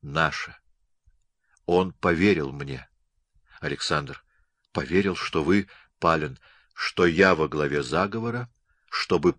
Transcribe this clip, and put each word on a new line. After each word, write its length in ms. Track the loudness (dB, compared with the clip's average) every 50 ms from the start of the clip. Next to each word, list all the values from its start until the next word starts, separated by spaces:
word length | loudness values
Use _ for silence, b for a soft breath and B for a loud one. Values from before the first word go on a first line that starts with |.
| -14
наша. 560 | -6 -2 0 0 0 -2 -4 -10 -12 -14 -20 _ _ _ _ _ _ _ _ _ _ _ _ _ _ _ _ _ _ _ _ _
Он 280 | 0 2 2 2 2 -2
поверил 600 | _ 0 0 2 4 4 4 4 2 0 -4 -6
мне. 360 | -10 -12 -12 -12 -14 -16 _ _ _ _ _ _ _ _ _ _ _ _ b b b
Александр. 640 | b -6 -6 -6 -4 -2 -2 -2 -4 -6 -12 -18 _ _ _ _ _ _ _ _ _ _ -8
Поверил, 440 | -8 -4 -2 0 0 2 0 -2
что 260 | -4 -6 -6 -4 -2 0
вы, 260 | 2 2 2 0 b b b b b b -2
Палин, 400 | 2 2 2 2 0 -4 -8 -12 b b b b b b b
что 320 | b -8 -6 0 2 2
я 280 | 2 4 6 6 6 6
во 140 | 4 2 -2
главе 340 | -2 -2 -2 -2 -2 -2 -4
заговора, 680 | -2 -2 -2 -2 -2 -4 -6 -6 -6 -6 -8 -10 -12 _ _ _ _ _ _ _ _
чтобы 440 | -8 -8 -4 0 0 2 2 2 0